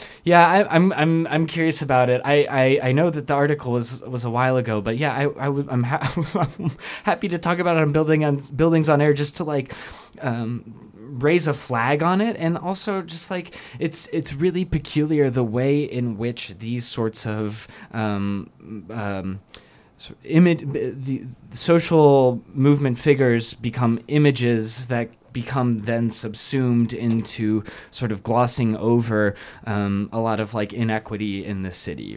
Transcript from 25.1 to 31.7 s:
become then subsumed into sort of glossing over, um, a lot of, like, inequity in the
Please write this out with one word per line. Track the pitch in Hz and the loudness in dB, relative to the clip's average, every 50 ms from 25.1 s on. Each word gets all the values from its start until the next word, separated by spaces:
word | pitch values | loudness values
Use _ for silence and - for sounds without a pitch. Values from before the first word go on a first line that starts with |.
| - _ _ _ | -10 _ _ _
become | - 123 117 - 131 135 123 123 117 110 | -10 -10 -8 -4 -2 0 0 0 0 0
then | 104 117 117 117 117 113 | -2 -2 -2 0 0 0
subsumed | - - - 107 101 - - - 139 131 127 123 120 120 117 113 | -2 -2 -4 -4 -2 -2 0 0 0 0 2 2 4 2 2 0
into | 123 - 117 117 113 113 110 - - - 110 107 107 107 104 - - - - - | -2 -2 -2 0 0 0 -2 -4 -4 -2 -2 0 0 -2 -2 -6 -14 -18 -18 -14
sort | - - 123 110 | -8 -6 -4 -4
of | 107 98 | -4 -6
glossing | - 113 113 120 123 120 - - 120 110 107 | -4 0 2 2 2 2 0 0 0 0 0
over, | - 101 117 117 120 113 113 107 107 104 101 101 - - - - - - | 0 2 2 2 2 2 0 0 2 2 0 0 -4 -12 -18 -20 -12 -8
um, | 113 101 104 101 98 98 98 104 - | -4 -2 -2 0 0 0 -2 -4 -4
a | - 113 | -4 -4
lot | 113 113 110 104 | -2 -2 -2 -2
of, | 107 101 117 | -4 -4 -4
like, | 110 107 101 | -4 -4 -4
inequity | 98 117 117 110 110 110 - - 110 101 107 104 98 98 - | -4 -4 -2 -2 -2 -4 -4 -6 -6 -6 -4 -4 -4 -6 -6
in | 104 101 95 | -6 -6 -6
the | 95 92 | -6 -6